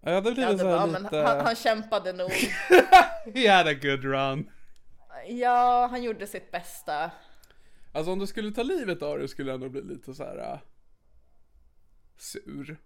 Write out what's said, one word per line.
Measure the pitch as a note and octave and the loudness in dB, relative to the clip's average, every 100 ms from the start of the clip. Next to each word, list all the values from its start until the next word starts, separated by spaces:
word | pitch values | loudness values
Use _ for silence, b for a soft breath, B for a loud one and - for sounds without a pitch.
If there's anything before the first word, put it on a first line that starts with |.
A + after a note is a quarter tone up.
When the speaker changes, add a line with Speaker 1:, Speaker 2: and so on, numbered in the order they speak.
Speaker 1:
Ja, | - | 0
jag | F#3 | 0
hade | G#3 | 0
blivit | A#3+ | 0
Speaker 2:
Jag | A#3+ | 0
hade | G3 | 2
Speaker 1:
så | F#3 | 2
här | E3+ | 2
Speaker 2:
bara, | - | 0
Speaker 1:
lite | F#3 G3+ | -2 -4
Speaker 2:
"Men | D#3 D3+ | 0 2
han, | - B3+ | 2 0
han | A3+ | 0
kämpade | A#3 A3 G#3+ G#3 F#3 | 0 0 -2 -4 -4
nog." | F3+ F3+ | -6 -4
Speaker 1:
<laughs> | F#3 B3 - - F4+ F4+ F#4 - - - | -2 -2 -4 6 6 10 8 8 -2 -8
He | A3 A#3 | 2 6
had | F#3+ E3 | 6 6
a | |
good | C#3+ C#3 C#3 | 0 -2 -2
run. | C3+ C3+ C3+ C3+ - b b b - - - C#3 A#2+ | 0 0 0 -2 -8 b b b -18 -20 -18 -18 -12
Speaker 2:
Ja, | A#3+ B3 B3 B3 B3 B3 | -2 2 4 4 4 2
han | B3 | -2
gjorde | A#3+ A3 G#3 | -6 -6 -10
sitt | - - | -12 -10
bästa. | F3 - - - D3 E3+ - b b b b b b b | -12 -12 -14 -8 -6 -6 -10 b b b b b b b
Speaker 1:
Alltså | D3 D#3+ | -6 -4
om | F#3+ | -4
du | G3 | -4
skulle | - G#3+ | -6 -6
ta | G#3 | -4
livet | B3 F#4 A3 E3+ | -4 -4 -4 -4
av | D3 C#3+ | -6 -6
dig | C#3 | -8
skulle | - C3+ | -8 -8
jag | C3 | -8
nog | B2+ | -8
bli | C3 | -10
lite | C#3 C#3 - | -12 -16 -16
så | C3 | -14
här, | B2+ - - | -12 -10 -10
äh, | C3+ - - _ - _ - _ - - - _ _ _ - - - | -12 -16 -20 _ -20 _ -20 _ -20 -20 -20 _ _ _ -20 -20 -20
sur. | - - - C#3 C#3 D#3 | -16 -16 -14 -14 -14 -18